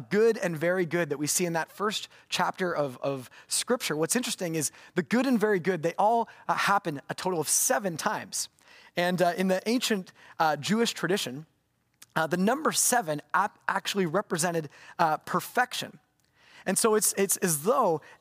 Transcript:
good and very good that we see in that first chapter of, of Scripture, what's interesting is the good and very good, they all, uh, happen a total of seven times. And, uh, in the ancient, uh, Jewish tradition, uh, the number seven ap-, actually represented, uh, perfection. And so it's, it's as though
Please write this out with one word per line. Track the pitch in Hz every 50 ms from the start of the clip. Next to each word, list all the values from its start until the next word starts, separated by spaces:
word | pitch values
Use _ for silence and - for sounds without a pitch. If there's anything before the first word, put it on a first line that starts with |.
| 139 -
good | - 202 220 233 226 240
and | - 175 170
very | 151 156 170 180 190 180
good | 160 - 175 170 147
that | 143 135
we | 147 143
see | - - 185
in | 175
that | 165 165 156 -
first | - - 185 214 202 - - - - - - -
chapter | - - 180 - - - 190 175 160
of, | - 147 139 123 123 -
of | 143 139 135 123 - - - - -
Scripture, | - - - - 240 247 - - 156
what's | 151 160 160 -
interesting | 247 247 - 196 - 190 170 160
is | 160 147 - - - - - -
the | - 180
good | - - 240 262
and | 277 254 220
very | 190 214 208 185
good, | 151 185 190 165 147
they | 170 170 -
all, | 190 208 233 233 226 - - - - -
uh, | 170
happen | 147 - - 202 202 - 175 151 139 - -
a | 151
total | - - 185 180 165
of | 147 -
seven | - - - - 262 254 208 190 165 -
times. | - 214 214 160 113 98 - - - - _ _ _ - - - - - -
And, | - 175 175 185 165
uh, | 180 175 175
in | - 190 190
the | 185 185 - 214
ancient, | 233 262 - - 226 196 180 - - _ - - - -
uh, | 165 156 151
Jewish | 147 139 143 202 226 233 220 -
tradition, | - - 160 185 208 - - 123 139 156 _ _ _ _ _ _ _ _ _ _ _ - - -
uh, | 165 160 165
the | 165 175
number | 185 208 247 302 311 262
seven | 175 - - - - 143 - 151 151 147 - _ -
ap-, | 170 - - - _ _ -
actually | 180 196 - - - 196 190
represented, | 165 151 196 214 - - 165 156 180 165 165 151 139 - - - - - -
uh, | 175 160 156 -
perfection. | - - - 180 - - - 240 247 - - - - - - - _ _ _ _ _ _ _ _ _ - - - -
And | - 190 -
so | - 226 214
it's, | 214 208 - - -
it's | 196 190 - -
as | - 185 160 143 143
though | 190 262 285 247 190 165 147 - - - -